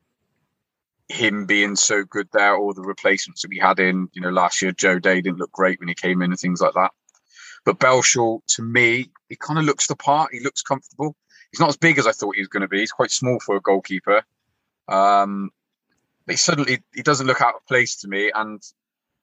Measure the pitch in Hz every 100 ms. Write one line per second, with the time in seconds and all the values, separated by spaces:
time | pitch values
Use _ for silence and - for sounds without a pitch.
0 | _ _ _ _ _ _ _ _ _ _
1 | - - 110 104 95 104 101 98 - 107
2 | 98 107 98 107 101 98 101 95 95 98
3 | 104 95 - 87 87 95 92 95 92 92
4 | 92 - 90 92 87 - 95 90 98 90
5 | 90 92 90 87 87 - 92 92 87 87
6 | 90 92 90 90 92 87 87 - 95 _
7 | _ _ _ - - - - 98 131 131
8 | 123 127 117 113 - - 113 120 117 120
9 | 127 _ - 117 - 156 151 139 - 156
10 | - 147 156 123 131 - - 135 - -
11 | 151 147 _ _ _ - 165 139 165 143
12 | 113 - 104 98 98 104 95 98 110 -
13 | 120 - 127 120 - 101 98 98 - 95
14 | - 104 - _ _ _ _ _ - 95
15 | 98 101 101 98 98 _ _ _ _ _
16 | _ _ - 170 - 160 127 127 _ -
17 | - 143 131 123 143 - - 127 123 -
18 | 98 98 104 107 110 107 - _ _ _
19 | _ _